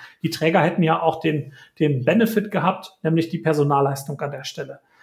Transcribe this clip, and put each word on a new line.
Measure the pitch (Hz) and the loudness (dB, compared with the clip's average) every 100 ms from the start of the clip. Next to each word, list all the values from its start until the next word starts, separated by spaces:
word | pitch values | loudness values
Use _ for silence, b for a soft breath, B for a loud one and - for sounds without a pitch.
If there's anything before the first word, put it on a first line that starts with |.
| B B | B B
Die | 165 | -6
Träger | - 160 175 | -2 0 2
hätten | 160 170 | 2 2
ja | 160 165 | 2 2
auch | 160 - | 0 0
den, | 160 151 123 B B - | -2 -2 -4 B B -2
den | 151 135 | 0 2
Benefit | 127 202 220 214 101 | 2 4 4 0 -2
gehabt, | 185 170 190 - - | 0 0 -2 -8 -6
nämlich | 160 165 160 | 0 0 0
die | 165 | -2
Personalleistung | 165 151 143 139 139 139 - 143 | 0 2 2 2 2 -2 -8 -8
an | 143 | -8
der | 135 | -8
Stelle. | 135 - 131 - b b | -10 -10 -12 -14 b b